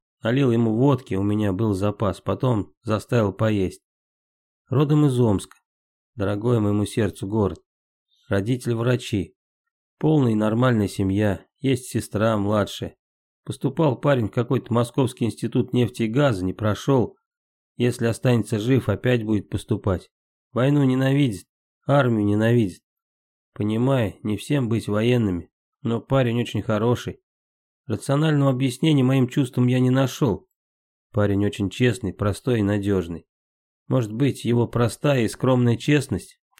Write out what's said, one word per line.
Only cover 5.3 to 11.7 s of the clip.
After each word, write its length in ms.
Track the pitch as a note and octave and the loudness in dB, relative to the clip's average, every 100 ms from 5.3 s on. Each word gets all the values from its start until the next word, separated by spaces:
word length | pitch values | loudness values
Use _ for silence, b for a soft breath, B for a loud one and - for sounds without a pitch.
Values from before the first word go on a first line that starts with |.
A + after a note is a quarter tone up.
| F#2 - - _ _ _ _ _ | 2 -2 -20 _ _ _ _ _
дорогой 440 | A2 G2 G#2 A#2+ A#2 | -6 -4 -2 0 2
моему 260 | G#2 G#2 G2+ | 2 0 0
сердцу 400 | A#2 G2+ - G2 | -2 -2 -4 -4
город. 340 | G#2+ F#2+ E2 _ _ _ _ _ _ - | 0 0 -2 _ _ _ _ _ _ -4
Родители 440 | G2+ G#2 B2 A#2+ | -2 0 -4 -2
врачи. 600 | A2+ B2 A#2+ - G2+ D#2+ _ _ _ _ _ _ - | -2 0 -2 -2 -4 -4 _ _ _ _ _ _ -4
Полная 320 | D3+ D3+ A#2+ | 2 2 2
и 40 | G#2+ | 2
нормальная 500 | G#2+ A2+ B2+ A2 G2 | 0 2 2 2 0
семья, 580 | - F#2+ G2 G#2 F2+ _ _ | -2 -2 0 0 -2 _ _
есть 280 | C3+ | -2